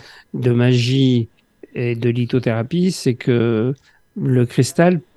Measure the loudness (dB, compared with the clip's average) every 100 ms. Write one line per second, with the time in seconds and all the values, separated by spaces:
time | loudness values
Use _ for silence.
0 | -18 -20 -14 -4 0 2 4 2 2 2
1 | 2 2 -2 _ _ _ -16 -8 -6 -2
2 | -2 -2 -2 -2 -2 -2 -2 -2 -2 -2
3 | -4 -2 0 0 2 0 -2 -4 _ _
4 | _ -8 -2 0 0 0 0 2 2 2
5 | -4